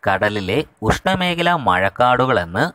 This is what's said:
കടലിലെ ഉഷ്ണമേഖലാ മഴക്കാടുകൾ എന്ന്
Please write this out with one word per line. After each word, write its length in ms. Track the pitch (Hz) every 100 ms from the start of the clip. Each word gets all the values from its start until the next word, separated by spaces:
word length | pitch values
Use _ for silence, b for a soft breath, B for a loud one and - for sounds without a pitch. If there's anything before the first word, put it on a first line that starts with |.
| -
കടലിലെ 560 | 95 107 107 95 113 156 _
ഉഷ്ണമേഖലാ 720 | 110 - - 190 180 170 175 175
മഴക്കാടുകൾ 840 | 117 90 98 - 123 123 127 117
എന്ന് 320 | 85 90 160